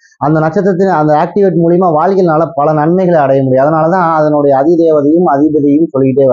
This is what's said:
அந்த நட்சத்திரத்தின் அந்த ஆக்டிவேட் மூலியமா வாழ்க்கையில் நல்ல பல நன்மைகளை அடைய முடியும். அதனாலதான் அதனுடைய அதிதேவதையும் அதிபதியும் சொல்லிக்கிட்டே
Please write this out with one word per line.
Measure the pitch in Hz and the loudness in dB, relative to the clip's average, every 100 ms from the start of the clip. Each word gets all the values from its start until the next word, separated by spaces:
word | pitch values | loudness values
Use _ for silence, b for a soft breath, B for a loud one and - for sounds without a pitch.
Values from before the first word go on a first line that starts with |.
| b b | b b
அந்த | 139 156 | -2 -2
நட்சத்திரத்தின் | 156 202 190 175 196 | -2 -2 -2 -2 -2
அந்த | 160 151 | 0 0
ஆக்டிவேட் | 151 170 208 196 165 | 0 -2 -2 0 0
மூலியமா | 170 175 185 | 0 0 0
வாழ்க்கையில் | 151 180 196 180 | 0 0 0 0
நல்ல | 156 160 | 0 -2
பல | - 151 | -2 -2
நன்மைகளை | 156 151 180 185 165 | 0 0 0 0 0
அடைய | 135 135 | 2 0
முடியும். | 135 127 139 | 0 0 0
அதனாலதான் | 160 160 185 165 | 0 0 0 0
அதனுடைய | 160 151 147 143 135 | 0 0 0 0 0
அதிதேவதையும் | 147 165 165 151 143 170 175 | 2 2 2 2 2 0 0
அதிபதியும் | 139 151 151 143 147 165 | 0 0 0 0 0 0
சொல்லிக்கிட்டே | 131 135 127 135 | -2 -2 0 2